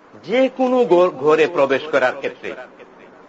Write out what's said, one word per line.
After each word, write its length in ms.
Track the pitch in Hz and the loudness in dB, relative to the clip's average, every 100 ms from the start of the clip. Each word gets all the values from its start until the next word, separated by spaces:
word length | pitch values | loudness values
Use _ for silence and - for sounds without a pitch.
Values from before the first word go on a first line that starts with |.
| _ 104 | _ -20
যে 240 | 117 247 262 262 | -6 0 0 0
কোনো 280 | 254 254 | -2 0
ঘর-, 260 | 233 175 180 | 2 4 2
ঘরে 360 | 147 147 156 147 | 0 0 2 2
প্রবেশ 360 | 156 135 135 | 2 0 0
করার 340 | - 139 127 139 | -2 -2 0 -4
ক্ষেত্রে, 380 | 127 - 101 - 123 - - - - - | -10 -10 -14 -14 -16 -20 -20 -20 -20 -20